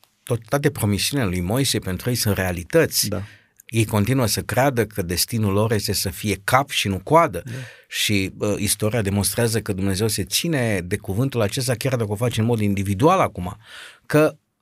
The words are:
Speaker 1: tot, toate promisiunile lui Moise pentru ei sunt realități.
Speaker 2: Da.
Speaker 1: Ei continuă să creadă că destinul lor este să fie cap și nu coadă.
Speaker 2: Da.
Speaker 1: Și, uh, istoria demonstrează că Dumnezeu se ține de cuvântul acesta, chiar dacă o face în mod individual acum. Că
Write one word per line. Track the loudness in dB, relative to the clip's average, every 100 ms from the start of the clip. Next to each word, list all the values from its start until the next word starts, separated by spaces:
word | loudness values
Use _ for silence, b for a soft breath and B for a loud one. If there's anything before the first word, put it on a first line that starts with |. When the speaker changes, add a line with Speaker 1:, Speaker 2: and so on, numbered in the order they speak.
| _ _
Speaker 1:
tot, | -6 -6 -2
toate | 0 0
promisiunile | 0 2 2 0 0 0
lui | 0
Moise | 0 0 0 -2
pentru | -2 -4 -2
ei |
sunt | 0 0 0
realități. | 0 -4 0 2 2 2 -2
Speaker 2:
Da. | -2 -6 b b b -4
Speaker 1:
Ei | 0
continuă | 2 2 2 2 2
să | 0
creadă | -2 2 2 2
că | -2 -2
destinul | -2 -2 -2 0 2
lor | 2 2
este | 0 0
să | -2 -4
fie | -4 -2 -2
cap | 2 2 2
și | -2 -2
nu | -2
coadă. | 2 4 4 0
Speaker 2:
Da. | -10 -12 -14 B B
Speaker 1:
Și, | -4 0 0 0 -2
uh, | -2 0
istoria | -2 0 0 0
demonstrează | 0 0 0 0 0 0
că | -2
Dumnezeu | -2 -2 0 0
se | -2
ține | -2 -2 -2 0 0 -2
de | -2 -4
cuvântul | -2 -2 0 0
acesta, | -2 0 -2
chiar | -2 -2 -2
dacă | -2
o |
face | -2 -2 0
în | 0
mod | 2
individual | 0 0 0 2 4 4
acum. | 2 -2 -8 -10 B B B B 0
Că | 2 2 0 _ _